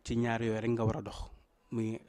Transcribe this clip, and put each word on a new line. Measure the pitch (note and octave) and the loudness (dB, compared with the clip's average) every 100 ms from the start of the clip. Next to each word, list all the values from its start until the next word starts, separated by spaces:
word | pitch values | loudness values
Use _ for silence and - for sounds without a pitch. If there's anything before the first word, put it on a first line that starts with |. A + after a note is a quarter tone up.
ci | - A#2 | -2 0
ñaar | A#2+ A2+ | 2 2
yooyu | A#2 A2 | 2 2
rek | A#2 | 2
nga | A#2 | 2
war | A2 A2 | 2 0
a | |
dox, | G2+ - - - _ _ _ | -4 -10 -12 -14 _ _ _
muy | A#2 A2 A2+ | -4 -2 -4